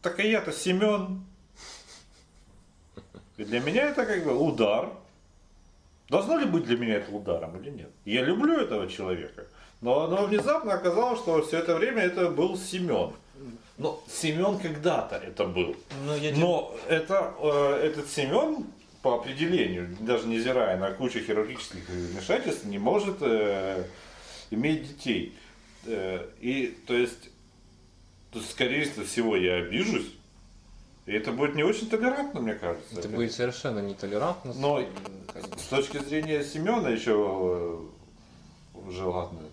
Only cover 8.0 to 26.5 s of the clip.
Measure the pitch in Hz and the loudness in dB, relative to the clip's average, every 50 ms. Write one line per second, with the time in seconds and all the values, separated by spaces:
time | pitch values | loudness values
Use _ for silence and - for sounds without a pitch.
8 | - 101 107 127 127 147 185 220 285 311 330 302 233 - - 104 98 92 - - | -6 -2 0 2 2 2 2 2 4 4 4 2 2 0 -2 -4 -4 -4 -6 -6
9 | 95 92 90 85 76 - - - - - - - - - - - 117 120 127 147 | -4 -2 -2 -4 -4 -10 -14 -16 -18 -18 -20 -20 -20 -20 -18 -6 0 2 2 4
10 | 160 170 175 196 202 190 208 208 - 269 302 320 254 214 190 175 180 180 170 214 | 4 2 2 2 2 2 2 2 2 2 2 2 2 0 -2 2 2 2 4 4
11 | 240 247 233 - - 175 160 156 156 - 165 165 165 170 165 165 202 262 240 220 | 4 2 0 0 0 2 2 2 2 2 -2 0 2 2 2 2 2 2 2 2
12 | 190 180 175 190 180 170 147 143 170 185 190 - - - 185 185 180 165 120 95 | 2 2 2 2 2 2 4 2 2 2 2 -2 -6 -6 -4 -2 0 0 2 0
13 | 85 80 - - - - - 131 135 123 113 113 - - - - 143 151 156 - | 0 -2 -4 -14 -20 -20 -20 -18 -16 -16 -16 -16 -20 -20 -10 -4 -4 -4 -4 -4
14 | - - - - - 156 151 170 190 202 202 - 190 165 151 147 151 175 156 123 | -12 -10 -8 -2 -2 0 2 2 2 2 2 0 -2 -4 -4 0 0 2 2 2
15 | - - - - - 92 - - 101 90 90 90 87 - - - - - 139 139 | -2 -4 -6 -8 -8 -8 -2 -2 -2 0 2 0 0 0 -2 -8 -12 -14 -10 -6
16 | 139 143 151 147 147 151 139 147 165 180 170 147 120 - - - - - 160 160 | -4 -2 -2 0 0 0 4 4 4 6 4 2 0 -4 -10 -8 0 2 2 2
17 | 156 - 196 196 - - - - 147 151 143 143 143 139 143 - 143 151 147 147 | 2 2 2 2 2 0 -4 0 2 2 4 4 4 4 4 4 2 2 0 -2
18 | 143 - - 151 139 135 160 240 302 311 302 254 - - - - - - - - | -8 -4 -2 -2 0 2 4 2 4 2 0 -4 -6 -10 -12 -18 -20 -20 -20 0
19 | - 131 120 117 - 135 131 139 165 170 180 156 110 92 90 87 87 87 90 98 | 2 2 2 2 0 -6 -2 0 2 4 4 4 2 2 0 -4 -4 -6 -8 -6
20 | 110 117 123 110 - 113 113 113 117 127 127 127 110 98 92 92 95 98 95 - | 0 2 2 2 2 0 0 0 2 2 4 4 4 4 2 2 0 -2 -2 -2
21 | 131 123 - 113 107 110 107 107 107 107 127 - - - 98 90 85 90 90 90 | -2 -2 -2 -2 -2 0 2 2 2 0 -4 -10 -10 -10 -12 -12 -10 -6 -6 -6
22 | 87 85 90 95 92 - 190 262 254 - - - - 104 101 98 101 127 180 208 | -4 -4 -6 -6 0 0 0 2 2 -2 -4 -4 -6 -6 -4 0 2 2 2 4
23 | 202 196 185 - 147 123 113 107 107 101 98 95 95 95 95 92 90 90 - - | 2 0 -2 0 2 2 4 4 4 2 0 0 -2 -2 -2 -4 -4 -6 -10 -18
24 | - - - - - - - - - - 110 110 131 151 156 - 135 135 - - | -20 -20 -20 -20 -18 -18 -18 -18 -10 -6 -2 0 2 2 0 0 -4 -10 -14 -6
25 | - 127 107 90 80 - - - - - - - - - - - - 113 113 101 | -2 0 0 0 -2 -6 -12 -18 -20 -20 -20 -20 -20 -20 -20 -16 -8 -6 -4 -4
26 | 95 95 92 87 - - - - 110 123 | -2 -4 -4 -6 -6 -10 -14 -6 -4 -2